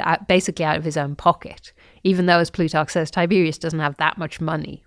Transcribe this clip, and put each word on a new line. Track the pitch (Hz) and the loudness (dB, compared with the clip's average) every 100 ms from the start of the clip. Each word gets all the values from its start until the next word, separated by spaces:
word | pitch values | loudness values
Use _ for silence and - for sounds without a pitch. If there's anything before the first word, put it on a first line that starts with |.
out, | - 165 - | 0 -2 2
basically | 180 196 175 156 | 2 2 -2 0
out | 160 | 0
of | |
his | 160 151 | -2 -2
own | 143 143 | -4 2
pocket, | 175 - - - - _ _ _ | 2 2 -8 -18 -20 _ _ _
even | 185 185 180 | 0 2 4
though, | 170 | 4
as | 165 | 2
Plutarch | - 160 156 151 | 0 0 0 0
says, | 175 156 | -2 -2
Tiberius | - 175 196 160 - | 0 2 2 2 -2
doesn't | 165 160 | -6 -4
have | 147 139 | -4 -2
that | 156 - | -2 -2
much | 156 - | -10 -6
money. | 156 156 156 - | -6 -4 -8 -14